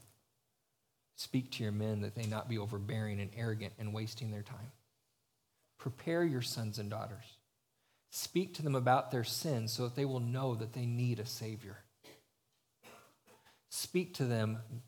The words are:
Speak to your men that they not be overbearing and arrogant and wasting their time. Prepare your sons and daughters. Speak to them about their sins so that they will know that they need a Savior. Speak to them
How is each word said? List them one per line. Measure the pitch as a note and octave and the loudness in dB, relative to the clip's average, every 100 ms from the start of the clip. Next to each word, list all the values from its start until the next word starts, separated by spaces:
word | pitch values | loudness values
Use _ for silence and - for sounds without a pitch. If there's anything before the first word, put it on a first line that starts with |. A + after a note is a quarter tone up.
| - _ _ _ _ _ _ _ _ _ _ - | -18 _ _ _ _ _ _ _ _ _ _ -12
Speak | - C3 B2 | -2 0 0
to | - | -2
your | G#2+ | 0
men | G#2 A2 G#2 | 2 2 0
that | G#2 G#2 | -2 -2
they | A2 | -2
not | A2 A#2 | -2 -2
be | A2+ | -2
overbearing | G2+ G#2 G2+ A2+ G#2+ G2+ | -2 -2 -2 -2 0 -2
and | G2+ - | -4 -2
arrogant | A#2 G#2+ G2+ - | -2 -2 -4 -6
and | G#2+ | -4
wasting | G#2+ G#2+ - A2+ | -2 -4 -4 -6
their | G#2 | -6
time. | G2+ G#2+ A#2+ - _ _ _ _ _ _ _ _ _ - | -8 -10 -12 -14 _ _ _ _ _ _ _ _ _ -8
Prepare | C#3 - - E3+ | -6 -4 0 4
your | E3+ B2+ | 4 4
sons | A#2+ - A2 G#2+ | 0 -2 -2 -2
and | G2+ | -4
daughters. | G2+ G2+ G2+ - - _ _ _ _ _ _ _ | -4 -6 -8 -14 -20 _ _ _ _ _ _ _
Speak | - - F3 F#3+ | -6 -2 0 0
to | - | 0
them | D3+ C3+ | 2 4
about | B2 C3 - | 8 6 6
their | B2+ A2+ | 2 2
sins | - E3 B2 A2 | 0 0 2 2
so | - | 0
that | B2 B2+ | 0 2
they | C#3 | 2
will | B2+ | 2
know | A#2+ B2 C3+ A2+ | 0 2 2 0
that | A2+ | -2
they | C3 A#2+ | -2 0
need | A#2+ B2 A2+ | 2 2 2
a | G#2+ | -2
Savior. | - A2 G#2+ G#2 G#2 - _ - - _ _ _ _ _ _ - - - _ _ - - _ _ | -4 -6 -6 -8 -14 -16 _ -20 -20 _ _ _ _ _ _ -20 -20 -20 _ _ -20 -20 _ _
Speak | - - F3+ F3+ | -6 0 0 0
to | - B2+ | 2 4
them | A#2 G#2+ A2+ - A#2+ | 4 4 0 -4 -10